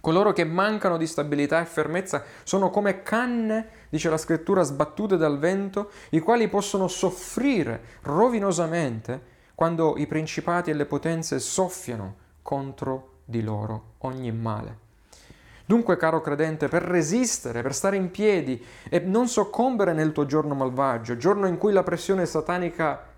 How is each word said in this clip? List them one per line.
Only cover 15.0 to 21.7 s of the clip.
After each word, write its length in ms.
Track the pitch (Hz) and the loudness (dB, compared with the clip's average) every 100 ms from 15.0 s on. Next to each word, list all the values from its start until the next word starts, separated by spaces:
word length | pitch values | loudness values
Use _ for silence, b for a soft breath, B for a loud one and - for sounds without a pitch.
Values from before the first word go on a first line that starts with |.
| B B B B B B - | B B B B B B 2
Dunque, 300 | 226 233 175 | 2 4 2
caro 240 | 160 160 | 4 2
credente, 480 | 160 143 160 156 143 | 0 0 0 0 0
per 140 | 160 | 0
resistere, 800 | 170 180 151 220 247 - 123 117 | 2 0 2 0 0 -2 -6 -4
per 100 | 117 | -4
stare 240 | 143 196 196 | 0 0 0
in 140 | 185 | -2
piedi 520 | 180 208 190 135 123 B B B | 0 2 2 0 -4 B B B
e 80 | 175 | -2
non 300 | 185 208 247 | 2 2 2
soccombere 680 | 233 202 - 247 240 190 | 2 0 2 0 2 2
nel 180 | 156 156 | 2 2
tuo 140 | 151 143 | 2 2
giorno 280 | 151 151 | 2 0
malvagio, 640 | 139 131 127 135 120 113 120 | 0 -2 0 0 0 -4 0
giorno 300 | 151 202 190 | 2 4 2
in 100 | 170 | 2
cui 160 | 208 | 4